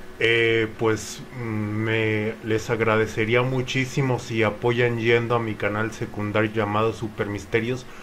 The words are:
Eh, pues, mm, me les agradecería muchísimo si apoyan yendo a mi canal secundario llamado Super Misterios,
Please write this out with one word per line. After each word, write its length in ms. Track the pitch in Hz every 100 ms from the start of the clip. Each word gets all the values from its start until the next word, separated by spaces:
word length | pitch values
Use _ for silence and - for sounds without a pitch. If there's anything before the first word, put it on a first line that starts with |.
| - -
Eh, 480 | 113 117 113 113 110 107
pues, 420 | 113 104 - - 135 131
mm, 40 |
me 920 | 117 107 104 107 110 110 110 107 107 107
les 260 | 110 110 -
agradecería 720 | 110 110 110 107 117 107 120
muchísimo 760 | 127 131 127 131 131 151 131 120
si 240 | - 113
apoyan 560 | 104 104 120 120 120 117
yendo 360 | 113 117 117 120
a 40 |
mi 140 | 113
canal 380 | 101 104 104 110
secundario 600 | - 117 - 104 110 110
llamado 420 | 110 104 107 110
Super 340 | 110 113 - 101
Misterios, 580 | 101 90 117 113 127 - -